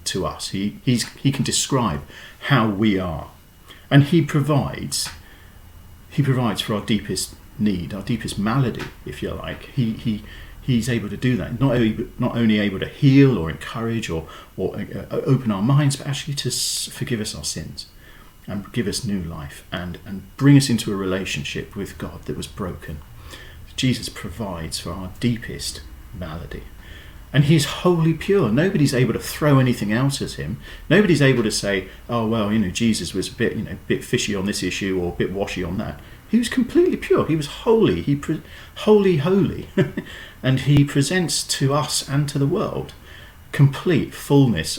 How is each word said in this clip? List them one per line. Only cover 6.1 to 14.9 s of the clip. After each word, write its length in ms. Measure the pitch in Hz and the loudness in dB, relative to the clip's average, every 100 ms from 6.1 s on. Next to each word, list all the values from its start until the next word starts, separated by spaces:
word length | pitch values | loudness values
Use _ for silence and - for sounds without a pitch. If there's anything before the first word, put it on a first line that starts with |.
he 120 | - | -2
provides 380 | 135 127 120 95 | 0 2 0 -2
for 120 | - | -2
our 60 | 104 | -4
deepest 560 | 101 107 - 92 - - - - | 0 -2 -2 -6 -6 -10 -14 -2
need, 360 | 104 87 78 | 0 0 -4
our 80 | 98 | -6
deepest 360 | 92 117 - - | -4 -4 -4 -4
malady, 460 | 104 131 127 - - - | 0 2 0 -2 -10 -12
if 180 | - - | -14 -8
you 80 | 95 | -8
like. 340 | - 82 80 - | -6 -8 -10 -6
He, 260 | - 113 | -2 -2
he, 320 | 107 113 104 - - - - | -2 -4 -4 -6 -18 -18 -8
he's 260 | - 120 120 | -2 0 0
able 200 | 117 101 | -2 -4
to 60 | 101 | -2
do 200 | 127 117 | 0 0
that. 240 | - 113 | -2 0
Not 120 | 135 | 2
only, 360 | 123 110 107 - - | 4 2 0 -6 -4
not 180 | 120 117 | -2 2
only 220 | 113 107 | 2 4
able 220 | 104 92 | 2 -2
to 80 | 78 | -6
heal 500 | - 143 135 135 104 | 2 6 8 8 4
or 120 | 80 | -2
encourage 580 | 71 - 117 113 113 - | -6 -8 -6 -4 -4 -4
or, 160 | 80 80 - - - | -6 -8 -14 -14 -6
or, 200 | 90 - | -6 -4
uh, 300 | - | -8